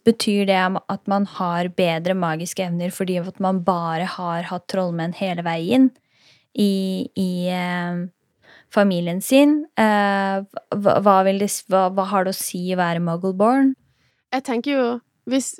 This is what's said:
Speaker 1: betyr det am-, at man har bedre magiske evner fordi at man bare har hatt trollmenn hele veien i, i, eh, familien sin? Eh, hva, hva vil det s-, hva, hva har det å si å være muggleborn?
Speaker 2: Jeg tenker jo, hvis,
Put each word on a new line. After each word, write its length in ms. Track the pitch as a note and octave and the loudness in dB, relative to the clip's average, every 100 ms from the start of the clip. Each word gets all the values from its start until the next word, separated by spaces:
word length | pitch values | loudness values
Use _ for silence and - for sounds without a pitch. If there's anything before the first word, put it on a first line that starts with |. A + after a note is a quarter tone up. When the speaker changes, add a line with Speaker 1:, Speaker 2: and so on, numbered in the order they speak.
Speaker 1:
betyr 420 | A3+ A3+ A3 G3+ G3 | 0 2 0 0 2
det 80 | F#3+ | 2
am-, 220 | F#3 F#3+ - | 2 -2 -6
at 160 | G3 - | -8 -2
man 200 | G3+ G3+ | 0 -2
har 420 | - F3 E3+ F3+ | -2 -2 -2 -2
bedre 460 | F3+ F3 D#3+ F3 | 0 0 0 -2
magiske 500 | F#3+ E3+ D#3+ F3 - | -2 -2 -4 -6 -6
evner 260 | F3+ E3+ F3+ | -4 -4 -4
fordi 280 | - F#3 F3+ | -4 -4 -4
at 180 | F3+ - | -6 -4
man 220 | F#3+ F#3+ | -2 0
bare 440 | F3 F3 E3 D#3+ F#3 | 0 -2 -2 -4 -4
har 420 | - F3 E3+ F3 | -6 -6 -6 -6
hatt 160 | F3+ - | -10 -6
trollmenn 440 | F#3+ F3+ E3 E3 | -4 -2 -2 -6
hele 300 | - G3 E3+ E3+ | -4 -6 -4 -4
veien 440 | E3 F3 B3+ C4 - _ _ _ _ _ | -4 0 4 4 2 _ _ _ _ _
i, 520 | - G3+ G3 F#3+ F#3 - | -2 0 0 -2 -4 -6
i, 140 | - F#3 F3+ F3+ | -4 -4 -2 -2
eh, 500 | F3+ F3+ F3+ F3 F3 F3+ - _ _ _ - _ | -4 -4 -4 -4 -6 -8 -14 _ _ _ -20 _
familien 480 | G#3 G3+ F3 F3 F#3 | 2 2 2 -2 -4
sin? 380 | - C4+ D4 D4+ D#4+ - | 4 6 6 4 0 0
Eh, 640 | A3 G#3 G3+ G3 G3 G3 G3+ - - | 2 4 2 0 0 -4 -6 -14 -8
hva, 220 | G#3 G3+ E3 | 0 2 4
hva 160 | G3+ F#3+ | 6 6
vil 140 | F#3+ G3 | 4 2
det 120 | G3+ | -2
s-, 100 | - - | -4 0
hva, 140 | F#3+ F#3 | 2 2
hva 180 | G3 F#3+ | 0 0
har 160 | G3+ F#3 | 0 0
det 80 | |
å 60 | F#3+ | -4
si 240 | - F3+ F3+ | -6 -6 -4
å 60 | F#3 | -2
være 240 | E3+ E3+ | 0 0
muggleborn? 680 | E3+ E3+ F#3+ F#3+ A3 C4+ C4+ C4 _ _ _ _ _ | -2 -2 -2 2 2 4 2 0 _ _ _ _ _
Speaker 2:
Jeg 100 | C4 | -6
tenker 300 | C4+ A#3 C#4+ | -4 -4 -2
jo, 140 | C#4 A#3+ A#3+ - _ - | 0 0 -4 -10 _ -4
hvis, 260 | C4 - | -2 -2